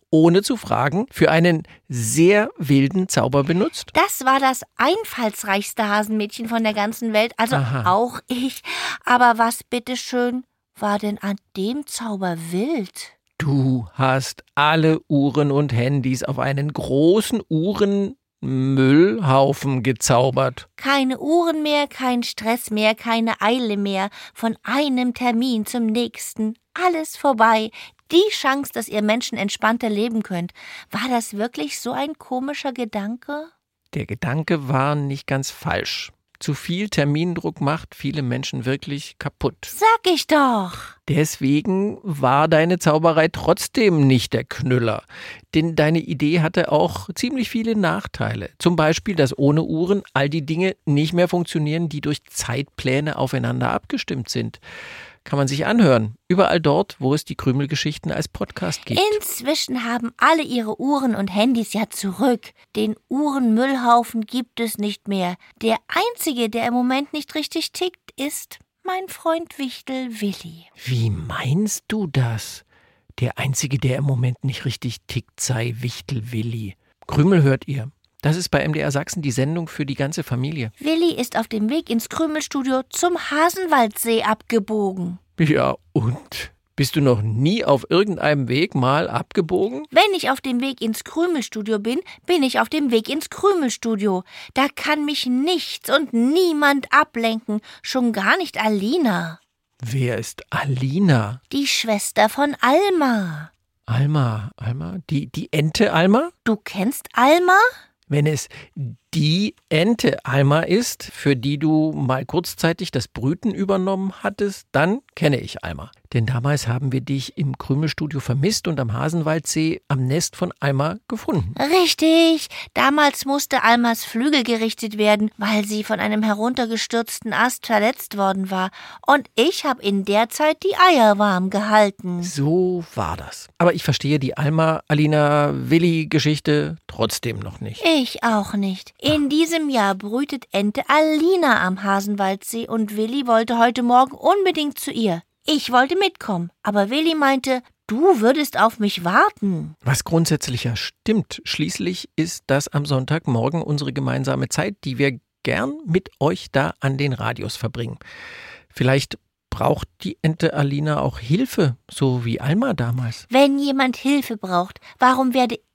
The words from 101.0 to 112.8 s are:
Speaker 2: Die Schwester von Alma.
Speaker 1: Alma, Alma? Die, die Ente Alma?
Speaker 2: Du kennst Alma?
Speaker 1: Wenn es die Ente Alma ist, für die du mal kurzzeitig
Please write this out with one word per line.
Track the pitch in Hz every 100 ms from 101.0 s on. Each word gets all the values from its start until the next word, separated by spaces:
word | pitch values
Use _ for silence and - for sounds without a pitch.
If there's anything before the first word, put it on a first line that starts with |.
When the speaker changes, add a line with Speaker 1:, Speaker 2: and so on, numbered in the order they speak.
| 196 131 104 123 -
Speaker 2:
Die | 277 277
Schwester | - 233 208 - - 214
von | - 294 277
Alma. | 247 302 403 370 269 226 185 151 156 _ _ _ -
Speaker 1:
Alma, | 117 143 151 123 110 104 -
Alma? | 107 127 165 185 -
Die, | 143 143
die | - -
Ente | 156 151 - 208
Alma? | 165 180 220 339 -
Speaker 2:
Du | - 214
kennst | - - 196 - -
Alma? | - 254 339 359 381 480 - - _ -
Speaker 1:
Wenn | 143 147
es | 147 - - - - 127 113 _
die | 165 147 170 214 - _
Ente | 156 185 233 240 - -
Alma | 135 139 151
ist, | 165 190 240 -
für | - - 139 135
die | 127 143
du | 156 156 156
mal | 151 131 131 131
kurzzeitig | 143 - - 165 165